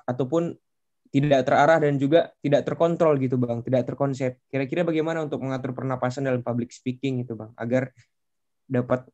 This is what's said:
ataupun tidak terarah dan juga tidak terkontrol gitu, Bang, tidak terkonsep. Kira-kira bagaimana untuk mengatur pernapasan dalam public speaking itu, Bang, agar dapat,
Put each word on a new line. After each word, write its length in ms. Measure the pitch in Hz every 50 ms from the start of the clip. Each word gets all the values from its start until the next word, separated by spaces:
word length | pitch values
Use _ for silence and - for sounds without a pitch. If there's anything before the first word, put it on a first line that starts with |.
| -
ataupun 480 | - 123 127 135 127 151 170 170 165 - - _ _ _ _ _ _ _ _ _ _
tidak 320 | - 139 143 147 139 131 127
terarah 400 | 139 - 123 143 156 165 160 147
dan 160 | 147 143 135
juga 320 | 139 139 160 170 - - - _
tidak 240 | - 143 139 131 -
terkontrol 560 | 151 143 - 170 170 170 170 175 156 147 135
gitu, 160 | 131 123 131
Bang, 320 | 123 123 120 117 117 117
tidak 160 | 135 131 127 131
terkonsep. 560 | - 139 - 143 139 135 123 135 127 127 _ _
Kira-kira 400 | _ - 135 139 127 156 175 175
bagaimana 400 | 170 160 156 156 165 165 160 156
untuk 160 | 147 151 - -
mengatur 320 | 135 131 131 123 131 123
pernapasan 480 | 123 127 131 131 127 127 123 123 139 139
dalam 160 | 135 127 123 120
public 240 | 120 120 120 120 -
speaking 560 | - - - 127 123 127 - 135 131 123 120
itu, 80 | 120 113
Bang, 160 | 110 110 113 - -
agar 320 | 117 117 123 127 131 - _ _ _ _ _ _ _ _ _ _ _ _ _ _ _ -
dapat, 400 | 127 123 123 123 135 127 127 -